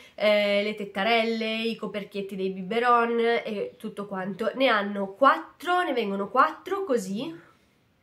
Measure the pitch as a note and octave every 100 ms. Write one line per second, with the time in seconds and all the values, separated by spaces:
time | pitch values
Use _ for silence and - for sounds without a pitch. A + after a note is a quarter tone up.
0 | - - G#3+ G#3 G3+ G3+ G#3 G#3+ G3+ -
1 | G3+ A#3 A3+ A3+ A3 A3 A3+ A3 G#3 G#3
2 | G3 G3 G3 G3 F#3+ F#3+ F#3 A3+ A#3+ A#3+
3 | A#3 A#3 A#3 A#3 G#3+ G3+ G3 - G#3+ G#3
4 | G3+ F#3+ F#3 F3+ A#3 A#3+ C4+ G#3+ G3+ G3+
5 | G3 - C4+ D#4+ - - E4 F4+ F4 A#3+
6 | G3+ G3 G3+ B3+ D#4 - - F#4+ - A#3+
7 | F#3+ G3+ D#4+ E4 - _ _ _ _ _